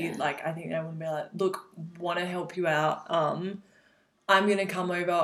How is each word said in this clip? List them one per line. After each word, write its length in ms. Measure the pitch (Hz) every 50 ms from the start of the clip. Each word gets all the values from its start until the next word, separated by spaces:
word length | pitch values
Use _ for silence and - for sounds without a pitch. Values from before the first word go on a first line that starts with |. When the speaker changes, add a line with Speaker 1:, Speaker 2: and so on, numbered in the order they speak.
| 165 165
Speaker 1:
Yeah. 20 | -
Speaker 2:
Like, 300 | - 151 143 143 - -
I 60 | 165
think 180 | 160 170 170 160
they 100 | 160 160
would 180 | 160 165 165 160
be 60 | 160
like, 220 | 160 156 151 - - -
"Look, 320 | - 190 185 190 - - - - 165 165 170 - 170
wanna 260 | 175 175 175 180 180
help 300 | 180 180 180 170 - -
you 100 | 185 175 160
out. 420 | 151 151 156 156 - - - -
Um, 520 | 170 170 151 147 143 156 180 196 196 - - _ _ _ _ _ _ _ _ _ _ _ _ -
I'm 200 | 196 190 202 208
gonna 160 | 202 196 196
come 240 | 196 185 180 180 180
over 200 | 175 175 180 180 175 175